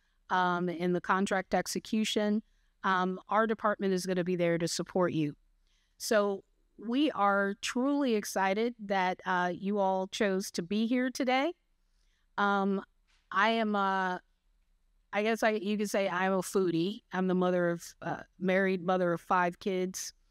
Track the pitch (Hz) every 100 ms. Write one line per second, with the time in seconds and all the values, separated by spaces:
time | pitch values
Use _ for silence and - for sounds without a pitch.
0 | _ _ - 185 180 175 175 165 180 175
1 | - 190 196 196 - 185 - 190 - 220
2 | 214 - 208 214 - _ _ _ 202 185
3 | 185 185 - 202 220 220 220 208 196 185
4 | 185 185 175 175 170 170 165 - 170 185
5 | 180 151 147 - _ _ _ _ _ -
6 | - 220 202 196 - _ _ - 208 247
7 | 302 - 202 196 196 202 - 240 262 285
8 | 277 220 196 196 190 196 240 240 202 196
9 | 185 185 - 180 180 180 190 208 190 190
10 | 190 - 208 190 196 - 175 208 226 247
11 | 254 247 254 254 294 349 _ _ _ _
12 | _ _ _ - 202 202 196 190 - _
13 | _ _ - 190 214 226 220 208 196 190
14 | 185 180 - _ _ _ _ _ _ _
15 | _ 202 214 226 233 214 190 208 208 214
16 | 196 175 190 190 180 196 185 165 175 226
17 | - 180 185 180 180 185 175 170 - -
18 | 165 151 - - 180 185 190 185 170 185
19 | 180 170 - 190 175 175 214 185 185 185
20 | - - _